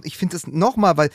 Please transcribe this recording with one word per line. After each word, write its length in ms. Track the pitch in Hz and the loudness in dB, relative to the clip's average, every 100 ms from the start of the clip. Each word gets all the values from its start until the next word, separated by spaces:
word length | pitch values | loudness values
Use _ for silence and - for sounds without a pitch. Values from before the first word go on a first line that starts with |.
| 156 | -8
Ich 120 | - | -8
find 160 | 185 | -6
es 140 | 170 - | -6 -6
nochmal, 480 | 151 220 240 202 151 | 0 0 2 2 4
weil 140 | 151 | 0